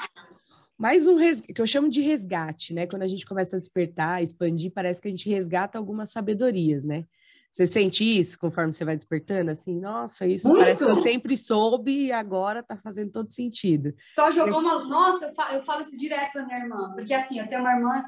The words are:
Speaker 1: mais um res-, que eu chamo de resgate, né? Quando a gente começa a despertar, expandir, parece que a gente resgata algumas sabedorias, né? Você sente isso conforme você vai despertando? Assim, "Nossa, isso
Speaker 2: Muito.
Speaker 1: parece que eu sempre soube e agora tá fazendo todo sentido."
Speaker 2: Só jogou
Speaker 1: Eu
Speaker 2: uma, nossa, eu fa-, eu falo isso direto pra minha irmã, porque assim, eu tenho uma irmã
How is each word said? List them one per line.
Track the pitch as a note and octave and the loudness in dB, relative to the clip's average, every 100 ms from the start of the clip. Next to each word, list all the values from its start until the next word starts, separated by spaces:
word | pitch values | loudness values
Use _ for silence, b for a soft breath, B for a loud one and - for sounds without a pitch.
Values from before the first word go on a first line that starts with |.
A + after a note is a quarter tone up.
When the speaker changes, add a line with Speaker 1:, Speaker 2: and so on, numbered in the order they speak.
| - - b b b b b - | -12 -14 b b b b b -4
Speaker 1:
mais | A3 F4 D#4+ | 2 4 6
um | E4+ | 6
res-, | E4+ B3+ | 6 2
que | - - | -4 -4
eu | A3+ | 0
chamo | C#4+ D4+ | 2 2
de | B3 | 2
resgate, | C#4+ D4+ F#3 F3 D#3 D#3 - | 2 0 -2 -4 -4 -8 -8
né? | E3 F3 | -6 -4
Quando | G3 | -4
a | F#3+ | -4
gente | F#3+ | -4
começa | - G3 F#3 F#3 | -6 -4 -2 -4
a | |
despertar, | F3 F#3 E3+ E3+ D#3+ F3+ | -4 -2 -2 -2 -2 -2
expandir, | E3 - E3+ E3 F3+ | -4 -2 -2 -2 -4
parece | G3 F3+ F3 | -4 -4 -4
que | G#3 | -6
a | |
gente | F#3 G3+ | -6 -2
resgata | G3 F3 F3+ G3+ A3+ | -2 0 -2 -2 -6
algumas | G3+ G#3+ G#3+ | -8 -8 -8
sabedorias, | A#3 G#3 G#3 B3+ G3 D#3 C#3+ | -6 -4 0 0 2 0 0
né? | D3 D3 E3 b b b b | -2 -6 -8 b b b b
Você | - F3+ | 0 2
sente | A3 F#3+ - | 4 2 2
isso | A3 G#3+ E3 - | 2 2 0 -2
conforme | E3+ - D#3+ | -4 -2 -2
você | D#3 | -2
vai | D#3+ | -4
despertando? | D#3 - D#3 D#3 G3 E3+ | -4 -4 -6 -2 -2 -2
Assim, | - - F3 | -4 -6 -6
"Nossa, | F#3+ A3+ A#3 - F3+ | -6 -8 -8 -4 -2
isso | F#3+ A#3+ | 2 6
Speaker 2:
Muito. | F4+ | 8
Speaker 1:
parece | - - | 8 6
que | B3+ | 4
eu | G3 | 4
sempre | E3 B3 A3 B3+ | 4 2 0 -2
soube | - G#3+ A3+ A#3+ A3 C#4 C4+ | 0 2 2 2 0 0 0
e | |
agora | A#3 G#3 F#3 G3 A3+ | -2 -2 -2 -2 -4
tá | A#3+ G#3 | -8 -14
fazendo | A3 G3+ G#3 | -12 -8 -8
todo | A3 A3 | -6 -8
sentido." | - B3 A3+ F#3+ D3+ C#3+ - b | -6 -6 -2 2 2 0 -6 b
Speaker 2:
Só | b D4+ | b 4
jogou | D4+ D#4 | 4 2
Speaker 1:
Eu | D#4 | 2
Speaker 2:
uma, | E4+ D#4 | 2 0
nossa, | C4 D4+ F#4 F#4 D4 | 0 4 4 4 -2
eu | |
fa-, | - C#4 | -4 -4
eu | C4+ | -4
falo | C#4+ D#4 | -4 -6
isso | D4+ C4 | -6 -8
direto | D4 D4 C#4 | -6 -4 -4
pra | C#4 | -6
minha | B3+ B3 | -8 -8
irmã, | A#3+ G#3+ F#3+ | -8 -8 -8
porque | F#3+ G#3+ | -8 -2
assim, | C4+ C4 A#3+ | -2 -2 -6
eu | G#3+ | -6
tenho | B3+ | -2
uma | B3 | 0
irmã | B3 A#3+ C4 | 2 2 -2